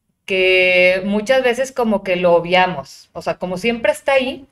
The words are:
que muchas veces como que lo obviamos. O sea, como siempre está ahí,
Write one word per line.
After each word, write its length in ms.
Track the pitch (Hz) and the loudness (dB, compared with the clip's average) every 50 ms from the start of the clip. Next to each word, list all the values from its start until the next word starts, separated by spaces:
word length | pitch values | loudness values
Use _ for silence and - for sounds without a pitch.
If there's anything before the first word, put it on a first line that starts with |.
| _ _ _ _ _ | _ _ _ _ _
que 800 | - 190 185 185 185 185 185 185 185 180 180 180 180 185 190 196 | -4 0 0 2 2 4 4 4 4 4 4 4 4 2 0 -2
muchas 380 | 202 202 214 214 262 262 262 | -2 -2 -2 0 0 0 2
veces 300 | 254 240 226 254 269 262 | 2 0 0 -2 -4 -4
como 300 | - 254 240 220 202 196 | -4 -4 -2 -2 -2 -2
que 140 | 196 185 180 | -2 -4 -2
lo 180 | 180 180 175 170 | 0 2 2 2
obviamos. 760 | 170 170 170 180 180 185 185 175 139 135 - - - - _ | 2 2 2 2 2 2 0 -2 -6 -12 -14 -18 -20 -20 _
O 100 | - 170 | -18 -10
sea, 160 | - 175 165 - | -8 -8 -6 -6
como 180 | 180 180 185 | -8 -8 -6
siempre 360 | 180 214 233 233 233 - 294 | -4 -4 -4 -4 -2 -2 -4
está 200 | 294 - - 277 | -4 -2 -2 -2
ahí, 340 | 269 262 247 254 - - - - | 0 0 0 -2 -6 -10 -14 -18